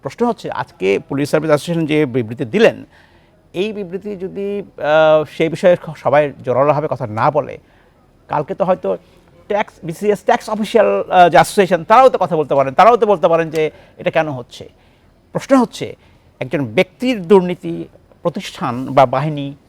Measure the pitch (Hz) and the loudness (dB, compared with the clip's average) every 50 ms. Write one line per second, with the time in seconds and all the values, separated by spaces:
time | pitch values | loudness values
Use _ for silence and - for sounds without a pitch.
0 | _ 139 - - 233 240 220 - - 156 - - 131 _ _ _ 180 190 202 - | _ -12 -6 -4 -2 -2 -2 -4 -8 -10 -8 -8 -10 _ _ _ -2 -2 -2 -2
1 | - _ 143 139 147 139 - 160 151 160 151 143 - - 170 165 160 139 151 151 | -4 _ -6 -4 -4 -2 -2 -2 0 0 0 0 0 -4 -4 -4 -2 0 0 0
2 | 151 131 117 131 120 107 120 120 151 113 120 202 233 175 117 107 104 _ _ _ | 0 0 -2 -4 -4 -4 -8 -10 -8 -4 0 2 2 2 2 0 -16 _ _ _
3 | _ _ _ _ _ _ _ _ _ _ _ 165 196 220 214 208 202 170 175 196 | _ _ _ _ _ _ _ _ _ _ _ -6 -6 -6 -6 -10 -12 -10 -12 -12
4 | 185 208 208 180 185 185 160 190 202 202 202 202 190 - _ - - 143 151 156 | -10 -10 -12 -10 -12 -12 -10 -8 -8 -8 -8 -8 -10 -12 _ -8 -4 0 2 4
5 | 156 156 156 156 151 - - - 165 165 151 - - 180 180 170 - - 151 - | 4 4 4 2 0 -2 -4 -4 -2 -2 -2 0 2 2 2 2 0 -14 -16 -6
6 | - - 127 147 151 143 - - - 131 123 120 139 147 147 147 151 156 143 127 | -4 0 2 2 2 0 -4 -10 -6 -4 0 0 2 2 2 0 0 -4 -6 -6
7 | 135 107 107 110 120 147 147 151 131 120 - - _ _ _ _ _ _ _ _ | -8 -8 -4 0 0 0 0 0 -4 -4 -12 -16 _ _ _ _ _ _ _ _
8 | _ _ _ _ _ _ - 147 151 - 190 - 190 170 190 175 - 190 190 180 | _ _ _ _ _ _ -6 -6 -6 -6 -4 -4 -2 -2 -2 -2 -2 -8 -8 -8
9 | _ _ _ _ _ _ _ _ _ _ 208 202 226 - _ _ - 156 170 - | _ _ _ _ _ _ _ _ _ _ -4 -4 -4 -6 _ _ -12 -12 -10 -6
10 | 202 208 208 190 - - 240 240 - - 220 208 220 - - 226 202 202 196 196 | -2 -2 -2 0 0 -2 -2 -2 -2 -8 -6 -6 -6 0 2 2 2 4 2 -2
11 | - - 170 185 180 175 151 170 165 - - 208 196 165 190 165 165 - 220 247 | -4 0 4 6 6 6 6 4 4 4 2 0 2 2 0 -4 2 4 6 6
12 | 269 254 - - 185 170 175 156 151 131 160 139 135 135 131 - 185 220 247 226 | 6 6 4 2 -2 -2 -2 -2 -2 0 2 0 0 0 4 6 6 6 6 4
13 | 233 208 202 165 156 175 165 165 165 160 147 160 156 147 - - - _ _ _ | 4 2 2 2 2 2 2 2 0 -2 -2 -2 -2 -2 -4 -10 -20 _ _ _
14 | 147 180 - 165 160 156 147 127 120 _ - - - - _ _ _ _ _ _ | -8 -2 -2 0 -2 -2 -6 -10 -12 _ -18 -20 -20 -20 _ _ _ _ _ _
15 | _ _ _ _ _ _ _ 165 - - 269 269 240 220 - - 143 104 - _ | _ _ _ _ _ _ _ -10 0 2 2 2 2 0 -4 -10 -10 -10 -12 _
16 | _ _ _ _ _ _ _ _ 135 127 - 151 139 113 107 131 139 - _ _ | _ _ _ _ _ _ _ _ -8 -6 -4 -4 -4 -2 0 -2 -2 -2 _ _
17 | - 254 262 208 175 165 208 196 180 180 175 - - 170 170 165 165 - _ _ | -4 -4 -4 -4 0 2 2 2 2 2 -6 -8 -8 -10 -10 -10 -12 -14 _ _
18 | _ _ _ _ _ 175 - 208 185 - - - - 139 117 123 131 131 135 139 | _ _ _ _ _ -6 -6 -6 -12 -12 -12 -8 -6 -6 -6 -6 -8 0 4 4
19 | 139 127 127 131 143 156 151 143 139 139 143 _ _ | 4 4 4 -2 -2 -4 -6 -6 -8 -10 -12 _ _